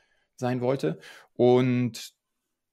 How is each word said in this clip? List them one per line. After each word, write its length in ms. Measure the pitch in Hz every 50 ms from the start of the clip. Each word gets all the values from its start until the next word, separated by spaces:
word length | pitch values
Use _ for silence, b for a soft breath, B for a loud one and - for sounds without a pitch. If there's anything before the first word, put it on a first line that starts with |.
| b b b b b b b
sein 260 | - 123 123 123 123
wollte. 380 | 123 127 139 131 - 156 170 B B B B B B B B
Und 800 | - 123 123 123 127 131 127 123 123 123 117 - - - - _ _ _ _ _ _ _ _ _ _ _ _